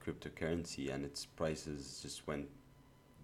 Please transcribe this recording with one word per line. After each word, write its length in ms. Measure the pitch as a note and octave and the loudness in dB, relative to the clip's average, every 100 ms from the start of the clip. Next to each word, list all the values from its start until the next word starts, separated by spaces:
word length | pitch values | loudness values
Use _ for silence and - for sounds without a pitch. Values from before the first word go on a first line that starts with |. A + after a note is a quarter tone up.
| - | -4
cryptocurrency, 880 | D2 D2+ - D#2+ E2+ E2 - C2+ | -2 -4 0 4 4 2 0 0
and 100 | C2+ | 2
its 220 | C#2 - - | 0 -2 -6
prices 760 | - D#2+ D#2 D#2+ D2 C2+ - | 2 4 4 0 -2 -4 -6
just 260 | C#2+ - - | -6 -6 -2
went 200 | D2+ - - - - - - - - | 0 -2 -8 -18 -20 -20 -20 -20 -18